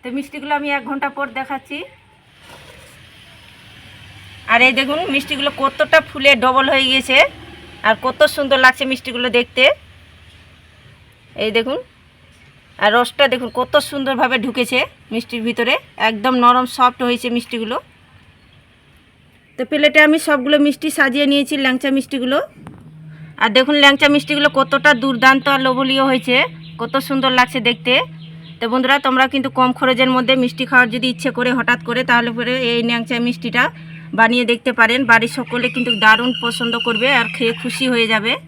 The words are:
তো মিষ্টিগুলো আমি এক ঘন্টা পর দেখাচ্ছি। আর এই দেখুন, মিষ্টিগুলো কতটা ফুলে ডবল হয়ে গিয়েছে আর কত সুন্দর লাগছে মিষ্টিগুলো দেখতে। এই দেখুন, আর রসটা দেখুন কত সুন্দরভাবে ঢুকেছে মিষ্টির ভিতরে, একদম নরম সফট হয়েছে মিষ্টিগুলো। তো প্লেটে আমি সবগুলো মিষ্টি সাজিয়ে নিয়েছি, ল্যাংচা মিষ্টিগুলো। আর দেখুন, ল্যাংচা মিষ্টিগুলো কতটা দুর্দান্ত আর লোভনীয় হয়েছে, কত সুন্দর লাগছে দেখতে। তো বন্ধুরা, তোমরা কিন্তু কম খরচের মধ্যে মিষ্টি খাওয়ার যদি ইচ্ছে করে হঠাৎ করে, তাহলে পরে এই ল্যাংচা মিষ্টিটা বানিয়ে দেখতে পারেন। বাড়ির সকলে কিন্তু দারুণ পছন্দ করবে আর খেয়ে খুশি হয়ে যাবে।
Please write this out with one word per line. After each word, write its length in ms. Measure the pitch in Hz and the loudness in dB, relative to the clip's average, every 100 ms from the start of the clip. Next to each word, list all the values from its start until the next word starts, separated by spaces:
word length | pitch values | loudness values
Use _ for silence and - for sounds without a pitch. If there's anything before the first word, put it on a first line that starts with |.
তো 20 | 247 262 | -8 -10
মিষ্টিগুলো 360 | 277 294 285 294 | -10 -14 -6 -4
আমি 100 | 294 285 | -2 -6
এক 60 | 233 | -4
ঘন্টা 180 | 277 277 277 | -6 -6 -6
পর 100 | 277 247 | -8 -8
দেখাচ্ছি। 400 | 262 269 - 294 440 - _ _ _ _ - - - - - - - - - - - - - - - - - - - - - | -8 -10 -10 -14 -14 -20 _ _ _ _ -20 -20 -20 -20 -20 -20 -20 -20 -20 -20 -20 -20 -20 -20 -20 -20 -20 -20 -20 -20 -2
আর 80 | 233 262 | 2 2
এই 80 | 262 | 0
দেখুন, 180 | 269 302 349 | -4 -4 -4
মিষ্টিগুলো 360 | 277 - 285 285 - | -6 -6 -6 -6 -2
কতটা 360 | 277 - 302 320 - | -4 -2 2 2 0
ফুলে 220 | 294 269 269 | 0 2 4
ডবল 220 | 247 262 269 | 2 2 2
হয়ে 140 | 277 262 | 0 0
গিয়েছে 260 | 262 - 262 440 - - - - - 214 | -2 2 2 2 0 -20 -20 -20 -4 -2
আর 80 | 214 | 0
কত 160 | 262 240 302 302 | -2 0 0 2
সুন্দর 220 | 277 269 | -2 4
লাগছে 200 | 262 254 269 | 4 2 -4
মিষ্টিগুলো 360 | 262 - 233 247 240 | -6 -8 -6 0 0
দেখতে। 240 | 240 - 262 - - - - - - - - - _ _ - - _ _ _ - | -2 2 2 2 -10 -20 -20 -20 -20 -20 -20 -20 _ _ -20 -20 _ _ _ -6
এই 60 | 220 214 | -2 -2
দেখুন, 220 | 233 311 508 _ _ _ _ _ - _ _ - | -2 -6 -10 _ _ _ _ _ -20 _ _ -2
আর 120 | 202 226 | 2 2
রসটা 280 | 240 - 277 | 0 2 2
দেখুন 160 | 247 240 240 | 2 -6 -6
কত 140 | 254 302 277 | 0 0 0
সুন্দরভাবে 460 | 285 269 254 254 254 | -6 -4 -2 0 0
ঢুকেছে 340 | 214 247 240 254 - _ _ | -4 -4 -2 -2 -4 _ _
মিষ্টির 300 | 226 - 240 226 | -8 -8 -6 -6
ভিতরে, 280 | 233 233 277 - - 220 | -2 -2 -2 -4 -4 -4
একদম 260 | 220 226 254 | -2 -2 4
নরম 220 | 240 247 254 - | 4 4 0 0
সফট 240 | 247 254 247 | 0 2 -4
হয়েছে 220 | 240 247 240 | -2 -2 -4
মিষ্টিগুলো। 400 | 233 233 220 262 - _ _ _ _ _ _ _ _ _ _ _ _ _ _ _ _ - | -4 -8 -6 -8 -10 _ _ _ _ _ _ _ _ _ _ _ _ _ _ _ _ -10
তো 40 | 254 | -4
প্লেটে 320 | 302 294 302 302 | 0 2 4 4
আমি 100 | 311 - | 4 0
সবগুলো 300 | 294 254 294 294 | -2 2 2 2
মিষ্টি 220 | 269 311 302 | 0 -6 0
সাজিয়ে 280 | 269 254 285 | 0 2 0
নিয়েছি, 220 | 285 269 294 | 0 0 -2
ল্যাংচা 260 | 269 254 277 269 | -2 -2 0 -2
মিষ্টিগুলো। 420 | 262 277 254 277 605 - - - - - - - - - | -2 -6 -2 -2 -4 -12 -20 -20 -20 -20 -20 -20 -20 -2
আর 80 | 208 208 | 2 2
দেখুন, 180 | 262 294 | 2 6
ল্যাংচা 260 | 277 277 294 | 6 6 4
মিষ্টিগুলো 340 | 285 - 294 294 269 | 2 0 0 0 2
কতটা 320 | 269 277 277 262 | 0 2 4 4
দুর্দান্ত 420 | 269 240 262 269 269 | 0 2 4 4 2
আর 60 | 277 262 | 0 0
লোভনীয় 380 | 254 269 269 269 | 0 0 2 2
হয়েছে, 260 | 254 254 254 320 - - - | 0 0 0 0 -6 -18 -10
কত 140 | 233 262 269 | -4 -4 -2
সুন্দর 220 | 277 262 254 | -2 0 2
লাগছে 200 | 247 254 226 | 2 0 -2
দেখতে। 240 | 233 160 262 508 - - - - - | -2 0 0 0 -12 -20 -20 -20 -8
তো 60 | 233 | -2
বন্ধুরা, 240 | 254 254 277 277 | 0 2 2 2
তোমরা 180 | 262 262 | 0 0
কিন্তু 140 | 269 262 254 | 0 -4 0
কম 120 | 254 254 | 0 2
খরচের 320 | 254 254 262 254 | 0 2 2 2
মধ্যে 180 | 247 262 | 2 0
মিষ্টি 220 | 247 - 262 | 0 -4 0
খাওয়ার 180 | 262 247 | 2 2
যদি 120 | 240 254 | 0 -4
ইচ্ছে 180 | 170 262 240 | -2 -4 -2
করে 120 | 254 247 | -2 0
হঠাৎ 220 | 233 240 - | 0 -2 -2
করে, 120 | 240 254 | -4 2
তাহলে 200 | 240 233 226 | 2 0 -4
পরে 160 | 240 254 247 | -4 -2 -2
এই 80 | 233 233 | -2 -2
ল্যাংচা 280 | 233 226 240 240 | -4 -4 -4 -2
মিষ্টিটা 360 | 247 233 247 285 - - - - 196 | -4 -4 0 -2 -4 -18 -18 -10 0
বানিয়ে 260 | 226 240 233 | 2 2 0
দেখতে 200 | 240 262 233 | -2 -2 2
পারেন। 220 | 220 247 247 | 2 2 4
বাড়ির 220 | 226 233 262 | 2 2 -6
সকলে 280 | 240 240 247 | -6 -4 -4
কিন্তু 160 | 254 240 226 | -4 -6 2
দারুণ 260 | 220 220 247 247 | 4 4 2 -4
পছন্দ 320 | 233 226 233 233 233 | -6 -4 -4 -4 -4
করবে 220 | 220 247 269 | -2 0 0
আর 60 | 175 | -2
খেয়ে 180 | - 233 - | -4 -4 -4
খুশি 220 | 247 - 262 | -8 -4 -2
হয়ে 140 | 240 226 | 0 0
যাবে। 200 | 220 214 262 | 0 -2 -6